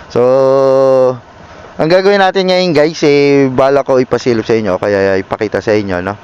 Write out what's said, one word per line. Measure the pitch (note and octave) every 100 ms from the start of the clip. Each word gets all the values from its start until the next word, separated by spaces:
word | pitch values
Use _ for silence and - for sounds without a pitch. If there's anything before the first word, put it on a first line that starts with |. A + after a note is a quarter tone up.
| -
So, | A#2 B2 C3+ C3+ C3+ C3+ C3+ C3+ C3 B2+ B2 - - - - - -
ang | D#3
gagawin | F#3 F#3+ G3+
natin | F#3 F#3 F#3
ngayon, | F3+ F3+ C#3+
guys, | D#3 D#3+ D3+
eh, | C#3+ C#3+ C#3 C3+
bala | B2+ C3+ C#3
ko | C3+ C3
ipasilip | B2+ A#2+ B2+ A2+
sa | G#2 A2+
inyo, | G#2 F#2
kaya | G#2 G2+ G2 F#2+
ipakita | F#2+ - G#2+ G2
sa | A2+
inyo, | G#2+ G2 F2+
no? | F#2 G#2